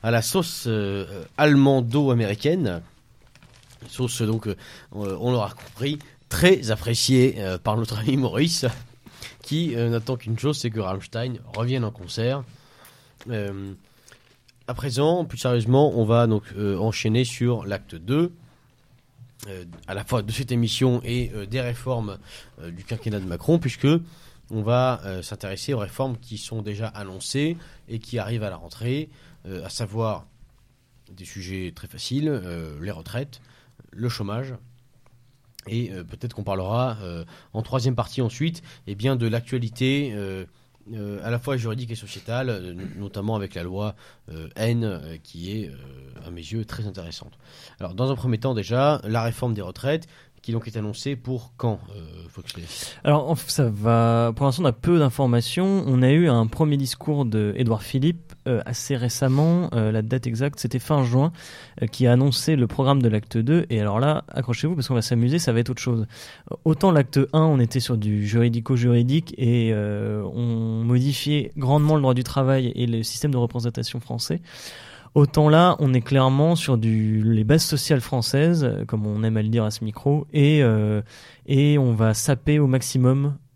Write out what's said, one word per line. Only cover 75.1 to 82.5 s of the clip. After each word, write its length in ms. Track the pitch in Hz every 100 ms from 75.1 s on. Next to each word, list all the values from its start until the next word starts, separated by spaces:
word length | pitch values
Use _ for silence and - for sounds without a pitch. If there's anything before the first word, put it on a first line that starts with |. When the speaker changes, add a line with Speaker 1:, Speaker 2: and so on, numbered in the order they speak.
| 156
Speaker 2:
Autant 340 | 143 156 151
là, 260 | 156 180 -
on 120 | 139 127
est 60 |
clairement 540 | 120 135 131 135 156 170
sur 220 | - 120
du, 460 | 113 110 110 110
les 200 | 110 110
bases 220 | 110 160 -
sociales 340 | 147 - 143
françaises, 640 | - 127 113 139 160 175
euh, 220 | 131 101 110
comme 220 | 110 107
on 160 | 104
aime 140 | 113 110
à 40 |
le 80 | 107
dire 140 | 117
à 80 | 110
ce 120 | -
micro, 440 | 110 - 143 147 147
et, 280 | 151 143 151
euh, 400 | 123 110 107 107 107 - - - -
et 320 | 139 147 147
on 140 | 127
va 200 | 113 110
saper 460 | 107 - 135 -